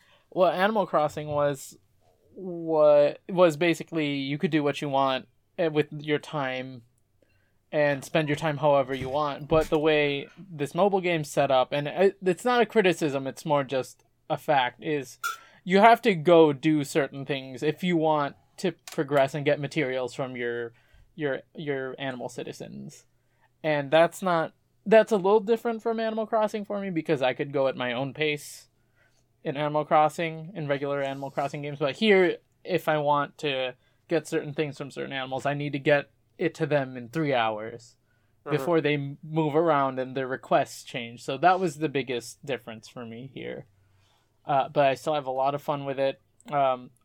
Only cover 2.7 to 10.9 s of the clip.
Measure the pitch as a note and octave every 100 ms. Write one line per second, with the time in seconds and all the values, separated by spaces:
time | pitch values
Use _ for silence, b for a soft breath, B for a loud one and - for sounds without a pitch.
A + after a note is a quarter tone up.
2.7 | D#3 D3+ D3 D3 - - F3+ F3 D3 F3
3.7 | D#3+ - E3 D3 C#3 C3+ C#3+ F#3 D#3 C#3+
4.7 | C#3 D3 C3+ C3+ C3 - _ _ - E3
5.7 | D3+ D3 D3+ D3+ D3 - D3+ C3 B2+ C3
6.7 | B2+ A2+ _ _ _ _ _ _ _ _
7.7 | D#3 D3 C#3 - E3 D3 D3 D#3+ C#3+ D3+
8.7 | C#3 B2+ C3 B2+ C#3+ D3 C3+ D3 D#3+ D#3
9.7 | D#3+ D#3 D3+ D3 C#3+ C3+ - - D#3 C#3
10.7 | E3 G3